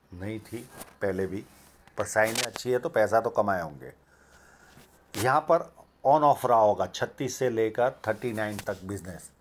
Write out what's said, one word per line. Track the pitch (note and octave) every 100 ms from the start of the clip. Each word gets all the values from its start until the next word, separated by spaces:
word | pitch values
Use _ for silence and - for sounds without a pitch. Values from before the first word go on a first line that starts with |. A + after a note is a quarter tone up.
| _
नहीं | F2+ G2 A2
थी | - A2+ B2+ - - -
पहले | G2+ F#2+ F#2+
भी, | F#2+ - - - _ _ -
पर | G2+
साइन | A2 A2 A2+
अच्छी | A2+ - B2
है | B2
तो | B2
पैसा | A2+ G#2 A2
तो | A#2+
कमाए | A#2 G#2 F#2
होंगे। | E2 C#2 B1+ - _ _ _ - _ _ - - - _ _
यहाँ | G2 A#2+ D3
पर | D#3 E3 - - _ _
on | C3 D3+
off | D3 C3 B2+
रहा | A2+
होगा, | G#2+ F#2+ F#2
छत्तीस | - B2 - C3+ -
से | B2+
लेकर | A2+ A2 A2 B2 - -
थर्टी | G#2 B2
नाइन | G#2+ G#2 G#2
तक | G2+ F#2+
business, | F#2+ G2 F2 E2+ - _